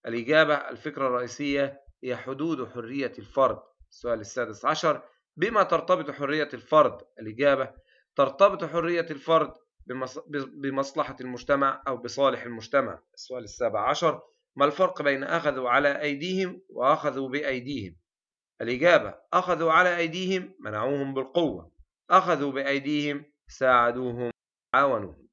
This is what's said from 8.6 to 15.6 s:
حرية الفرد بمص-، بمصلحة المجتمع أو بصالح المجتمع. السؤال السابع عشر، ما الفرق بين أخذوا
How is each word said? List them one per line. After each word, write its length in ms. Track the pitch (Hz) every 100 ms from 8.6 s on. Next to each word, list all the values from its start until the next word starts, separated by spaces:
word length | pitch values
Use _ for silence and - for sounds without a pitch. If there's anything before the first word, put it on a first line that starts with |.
حرية 420 | 156 165 165 170 165
الفرد 420 | 143 - 165 147 - _ _ -
بمص-، 360 | 127 127 - - 147 131 147
بمصلحة 540 | 139 135 139 160 139 135
المجتمع 600 | 127 123 - 139 135 135 139
أو 80 | 123
بصالح 460 | 117 135 135 120
المجتمع. 560 | 120 113 107 139 117 85 _
السؤال 300 | - - 127
السابع 440 | 107 - 120 107 117
عشر، 340 | 147 165 127 - _ _ 135
ما 80 |
الفرق 380 | 143 147 185 185
بين 220 | 147 135
أخذوا 460 | 139 165 151 131